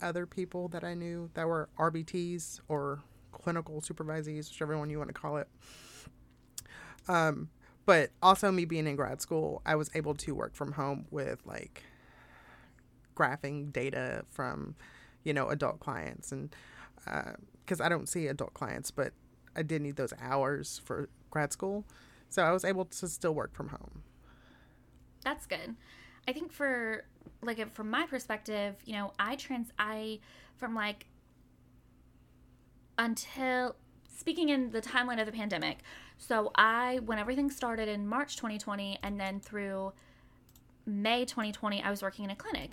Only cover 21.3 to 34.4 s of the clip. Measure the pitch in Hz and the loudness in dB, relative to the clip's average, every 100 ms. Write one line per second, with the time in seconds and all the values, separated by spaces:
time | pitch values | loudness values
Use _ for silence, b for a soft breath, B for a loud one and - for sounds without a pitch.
21.3 | 156 143 - 190 202 - B B B B | -2 0 0 -2 -2 -6 B B B B
22.3 | - 165 185 185 190 185 - 180 - 175 | 4 6 6 4 0 -2 -4 -6 0 0
23.3 | 156 - - 143 147 - 143 - - B | 0 -2 -6 -8 -8 -12 -16 -18 -20 B
24.3 | B B B B B B - - - 262 | B B B B B B -20 -20 -6 -4
25.3 | 269 - - - 226 B B B B - | -4 -4 -6 -6 -12 B B B B -6
26.3 | 254 320 - 285 247 226 220 - - - | -4 -6 -2 0 2 0 -4 -8 -20 -20
27.3 | - 233 226 220 - 214 247 330 254 - | -8 -4 -4 -4 -4 -2 0 0 -4 -4
28.3 | 214 220 214 202 196 - 208 202 - 202 | -6 -2 -2 -2 -4 -6 -4 -4 -2 -2
29.3 | 269 - 254 233 - 214 220 220 214 B | -2 -4 -4 -4 -2 0 0 -6 -8 B
30.3 | B B - 240 226 208 208 - - - | B B -8 -4 0 -2 -2 -14 -20 -20
31.3 | - - - - - - - - - - | -20 -20 -20 -20 -20 -20 -20 -20 -20 -20
32.3 | - - - - - - - 233 226 - | -20 -20 -20 -20 -20 -4 0 0 0 -4
33.3 | - 262 254 247 - - - - - - | -2 2 4 2 -2 -18 -20 -20 -4 -2
34.3 | 320 | 2